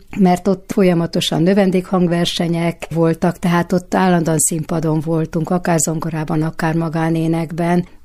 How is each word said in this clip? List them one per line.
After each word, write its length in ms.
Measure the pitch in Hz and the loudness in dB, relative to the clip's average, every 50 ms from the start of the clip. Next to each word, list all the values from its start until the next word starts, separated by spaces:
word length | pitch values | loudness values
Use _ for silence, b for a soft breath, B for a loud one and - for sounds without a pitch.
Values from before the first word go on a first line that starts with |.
| - - - 202 | -4 -8 0 2
mert 300 | 190 180 180 175 - 202 | 4 4 4 2 2 0
ott 240 | 190 190 - - | -2 -2 -4 -4
folyamatosan 680 | - 220 190 180 175 165 170 165 - 180 - - - 151 | 0 2 4 4 4 2 0 -2 -2 -4 -2 0 0 2
növendékhangversenyek 1400 | 160 185 202 208 196 190 175 185 180 - 196 180 180 170 170 170 175 - - - 175 165 170 165 170 170 165 - - - | 2 4 4 4 2 2 2 0 -2 0 0 0 2 2 2 0 0 -2 -2 -2 -2 -2 -2 0 -2 -2 -4 -4 -10 -6
voltak, 480 | 151 165 165 165 165 - - 170 175 - | -2 0 2 2 2 0 0 -2 0 0
tehát 340 | - 175 175 175 175 - | 0 0 2 2 0 0
ott 220 | 190 175 - - - | -2 -2 -2 -2 0
állandóan 440 | 190 185 185 180 170 160 165 160 151 | 0 2 2 2 2 2 0 0 0
színpadon 640 | - - 180 156 147 - 175 160 160 160 156 160 | 0 -2 -2 -4 -4 -4 -4 -2 0 0 -2 -2
voltunk, 500 | 147 165 165 160 160 160 - 170 156 - | -2 -2 -2 -2 -2 -2 -4 -4 -2 0
akár 280 | 185 180 - 180 170 156 | -2 -2 0 0 0 0
zongorában, 640 | - 175 156 160 160 165 165 156 156 - - 156 | 0 -2 -2 -4 -4 -4 -6 -6 -4 -2 -2 -2
akár 320 | 156 160 - - 170 160 160 | -2 -2 -4 -4 -2 -2 0
magánénekben, 1120 | 165 165 160 147 165 160 165 165 160 160 160 165 165 165 151 170 160 170 170 175 175 175 b b b | 0 -2 -2 -2 -2 0 0 0 0 0 0 0 -2 -2 -4 -4 -2 0 2 2 0 0 b b b